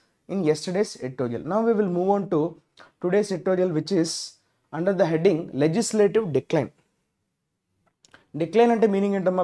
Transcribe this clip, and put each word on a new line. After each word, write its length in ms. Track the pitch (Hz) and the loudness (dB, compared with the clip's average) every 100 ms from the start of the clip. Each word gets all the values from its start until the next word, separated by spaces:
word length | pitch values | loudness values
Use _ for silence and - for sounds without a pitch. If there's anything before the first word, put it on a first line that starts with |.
| _ _ - | _ _ -8
in 40 | 190 156 | -2 0
yesterday's 420 | 151 185 180 - - 127 | 0 -2 -4 -4 -6 -10
editorial. 380 | 139 120 117 147 | -6 -4 -6 -4
Now 80 | 208 226 | -2 0
we 60 | 208 | 0
will 120 | 196 175 | 0 0
move 120 | 185 | 0
on 100 | 202 175 | 0 0
to 60 | 160 165 - _ - - _ | -2 -2 -6 _ -20 -20 _
today's 280 | 180 202 202 180 | -2 0 0 -2
editorial, 360 | 190 185 185 156 | -2 0 0 -2
which 140 | 156 190 | -2 -2
is 80 | 165 - - - _ _ _ 151 | -2 -4 -12 -18 _ _ _ -4
under 160 | 185 180 | -2 0
the 60 | 165 | 2
heading 280 | 160 190 160 - - | 2 2 0 -2 0
legislative 600 | 156 202 - 214 202 220 190 131 | 0 0 0 2 2 2 0 -2
decline. 340 | - 165 113 _ _ _ _ _ _ _ _ _ _ _ _ _ _ - _ - | 0 -2 -2 _ _ _ _ _ _ _ _ _ _ _ _ _ _ -20 _ -6
డిక్లైన్ 300 | 165 220 233 226 | 0 4 4 4
అంటే 120 | 220 | 4
మీనింగ్ 220 | 196 202 196 | 4 0 0
ఏంటమ్మా? 260 | 185 185 | 0 0